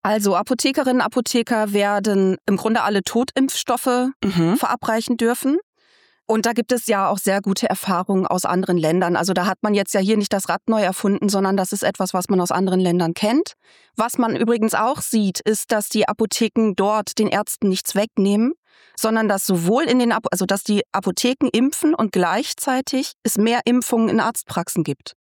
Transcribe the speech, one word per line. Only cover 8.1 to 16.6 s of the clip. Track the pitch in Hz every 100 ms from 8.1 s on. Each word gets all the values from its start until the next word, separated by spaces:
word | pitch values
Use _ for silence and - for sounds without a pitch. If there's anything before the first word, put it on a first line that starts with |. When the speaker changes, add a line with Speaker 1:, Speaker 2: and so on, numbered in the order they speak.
| 190
Speaker 1:
aus | - 180
anderen | - 185 190 180
Ländern. | 156 175 175 175
Also | 190
da | 180 190
hat | 185
man | 214
jetzt | 202 196
ja | 208
hier | 196
nicht | 220 202
das | 196 -
Rad | 170 -
neu | 220
erfunden, | 190 190 202 202 208
sondern | 196 196 196
das | 185
ist | 202
etwas, | - - 185
was | 185 185
man | 190
aus | 175
anderen | 180 190 185
Ländern | 185 175 165
kennt. | 165 208 269 392 - _ _ _ -
Was | 226 -
man | 226 -
übrigens | 226 233 220
auch | - 226 285
sieht, | - 226 196 -
ist, | 214 214 -
dass | 220 -
die | 214 -
Apotheken | 220 214 - 220 -